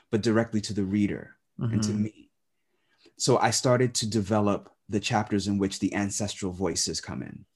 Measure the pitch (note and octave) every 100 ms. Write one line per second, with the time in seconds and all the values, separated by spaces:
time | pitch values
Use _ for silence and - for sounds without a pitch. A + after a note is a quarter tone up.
0 | _ G#2+ A2+ A2 A2+ G#2+ G#2 G2+ F#2+ G#2
1 | G2+ D#2 - - _ - A#2+ A2+ G#2+ G#2
2 | G#2+ - - _ _ _ _ _ _ _
3 | - - - B2+ A#2 A#2 C3+ B2 B2+ -
4 | A2 A2 G2 G#2+ G#2 G2 - _ - G#2
5 | - A2+ G#2 G#2 G2+ G2+ G2 - G2 G2
6 | G2+ - G#2 - F#2+ F2+ F#2 E2 - D#2+
7 | - B1+ G1+ - -